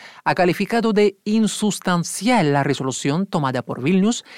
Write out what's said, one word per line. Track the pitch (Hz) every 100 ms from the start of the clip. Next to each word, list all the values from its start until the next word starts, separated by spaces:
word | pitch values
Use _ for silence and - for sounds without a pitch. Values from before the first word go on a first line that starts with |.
| - -
ha | 151
calificado | 151 180 165 190 233 226
de | 208 208 196
insustancial | 208 220 214 - 214 - - 175 165 - 202 240 151
la | 143
resolución | 139 131 135 123 139 156
tomada | 196 175 135 123
por | - -
Vilnius | 123 185 202 240 -